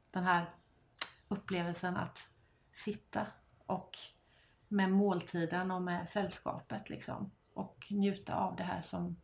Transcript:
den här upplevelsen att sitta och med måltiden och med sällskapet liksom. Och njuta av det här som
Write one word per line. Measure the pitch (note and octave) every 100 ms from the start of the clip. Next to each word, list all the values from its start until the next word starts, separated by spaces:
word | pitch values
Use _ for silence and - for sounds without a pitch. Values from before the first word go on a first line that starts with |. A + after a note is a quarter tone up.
| _
den | F#3
här | F3+ F3 E3+ - _ _ _ - - - -
upplevelsen | G3+ - F3+ E3+ E3+ F3+ F3+
att | F3 - - - _ _ _
sitta | - - G#3 - G#3 G#3 - _ _ -
och | F#3 - - - - _ _ - _ -
med | G3+ F#3
måltiden | G3 G3+ F3+ F3 F3 E3 F3+ F#3
och | F#3
med | F3+ F3 E3+
sällskapet | G#3 F#3+ - - - - - -
liksom. | - - - - - _
Och | - F#3+ - -
njuta | G3+ G3 G3 - -
av | F#3+ F3+
det |
här | F3+ F3+
som | E3 F3+ F3 F3